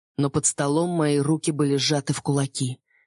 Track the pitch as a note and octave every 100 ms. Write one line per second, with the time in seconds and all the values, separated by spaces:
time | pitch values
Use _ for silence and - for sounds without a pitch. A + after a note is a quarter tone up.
0 | _ - C#3+ D#3 - - C#3+ D3+ F3 F3
1 | D3+ D3 C#3 D#3 - D3 C#3+ C#3 C3 D3
2 | - C#3 - C#3+ C3+ - B2+ B2+ _ _